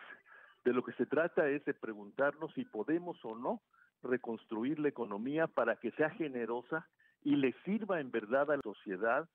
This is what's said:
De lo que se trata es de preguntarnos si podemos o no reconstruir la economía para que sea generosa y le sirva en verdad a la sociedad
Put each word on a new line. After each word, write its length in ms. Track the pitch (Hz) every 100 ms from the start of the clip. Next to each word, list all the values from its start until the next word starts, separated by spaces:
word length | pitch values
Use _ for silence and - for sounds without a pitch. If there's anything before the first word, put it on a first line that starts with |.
| - - _ - - _
De 80 | -
lo 120 | 123
que 80 | 123
se 140 | - -
trata 420 | 139 170 - 151
es 160 | 143
de 100 | 143
preguntarnos 800 | 139 113 104 101 104 143 143 160
si 100 | 131
podemos 540 | 123 110 107 165 175 160
o 120 | 120 110
no 260 | 135 226 - _ _ _
reconstruir 760 | 127 123 - 113 - 107 123 151
la 120 | 147
economía 580 | 123 107 101 120 151 165
para 260 | - 117
que 160 | 107 117
sea 180 | - 156
generosa 800 | - 156 127 113 120 - 160 - _ _ _
y 100 | -
le 180 | 143 135 -
sirva 340 | - 214 208 180
en 140 | 135
verdad 360 | 117 104 131 143
a 80 | 143
la 60 |
sociedad 680 | 117 95 - 92 113 127 165